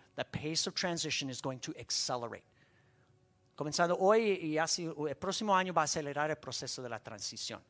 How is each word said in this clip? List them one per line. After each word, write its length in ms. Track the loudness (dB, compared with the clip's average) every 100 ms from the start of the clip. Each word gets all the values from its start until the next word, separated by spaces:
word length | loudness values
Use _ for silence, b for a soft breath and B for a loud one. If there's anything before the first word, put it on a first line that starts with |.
| b -8
The 80 |
pace 440 | -6 -4 -2 0 -2
of 80 | 0
transition 560 | -2 0 -2 -2 -2
is 100 | -4
going 160 | -6 -6
to 120 | -8 -10
accelerate. 640 | -4 -2 0 -2 -4 -10 _ b b b b b b _ _ _ _ -6
Comenzando 420 | -2 2 4 6
hoy 380 | 6 6 6 2
y 240 | 0 0
así, 220 | 2 0 -2
el 300 | -4 -4 -4
próximo 400 | -4 -2 4 4
año 180 | 6
va 80 | 2
a 40 | 2
acelerar 440 | 0 -2 0 0
el 60 | -2
proceso 480 | -6 -8 -6 -6
de 60 | -6
la 100 | -8
transición. 580 | -10 -10 -10 -8 -8 -10